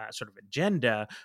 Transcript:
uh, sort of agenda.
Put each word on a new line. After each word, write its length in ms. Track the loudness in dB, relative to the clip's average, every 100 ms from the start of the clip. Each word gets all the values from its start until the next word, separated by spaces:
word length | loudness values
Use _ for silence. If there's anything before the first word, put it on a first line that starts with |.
uh, 100 | -10
sort 180 | -8 -10
of 60 | -14
agenda. 720 | -6 0 2 4 4 2 -2 -10